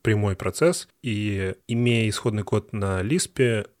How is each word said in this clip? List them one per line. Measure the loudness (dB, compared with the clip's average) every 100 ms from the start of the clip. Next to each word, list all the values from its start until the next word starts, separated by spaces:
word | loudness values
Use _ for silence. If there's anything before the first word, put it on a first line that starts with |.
прямой | 0 2 2 -2
процесс, | -4 2 2 2 -6 _
и, | -6 -4 -2 -2 -4 -6 -4
имея | 0 2 4 2
исходный | 0 -2 -2
код | -2 -2 -2
на | -4 -2 -2
Lisp, | 0 -2 -2 0 2 2 -4 _